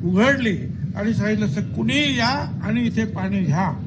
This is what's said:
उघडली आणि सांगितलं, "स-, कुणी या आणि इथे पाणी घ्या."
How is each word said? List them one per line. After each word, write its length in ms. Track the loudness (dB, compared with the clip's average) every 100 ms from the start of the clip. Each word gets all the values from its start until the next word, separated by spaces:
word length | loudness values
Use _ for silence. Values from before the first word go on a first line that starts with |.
उघडली 680 | 2 4 4 4 2 -2 -4 -6 -6 -2
आणि 180 | -2
सांगितलं, 320 | 0 0 0 0
"स-, 300 | -2 -2 -2
कुणी 420 | 0 2 2 2
या 420 | 2 0 -2 -4
आणि 200 | -2 0
इथे 220 | 0 0
पाणी 360 | -2 -2 -2 0
घ्या." 320 | 0 2 0 -2